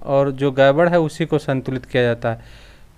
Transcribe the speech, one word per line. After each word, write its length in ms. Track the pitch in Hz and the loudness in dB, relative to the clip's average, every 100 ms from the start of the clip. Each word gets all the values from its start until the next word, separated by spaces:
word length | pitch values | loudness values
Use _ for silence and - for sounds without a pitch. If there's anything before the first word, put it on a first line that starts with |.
और 280 | - 139 139 | -2 0 0
जो 200 | 135 139 | -2 -2
गड़बड़ 360 | 131 139 143 175 | 4 4 4 2
है 100 | 175 | 2
उसी 260 | 156 - 160 | 0 -4 -2
को 120 | 151 | -2
संतुलित 460 | - 131 131 127 - | -2 -4 -4 -8 -4
किया 160 | 131 | -2
जाता 280 | 120 117 117 | 0 -2 -4
है। 80 | 113 - - - - - | -6 -12 -20 -20 -20 -20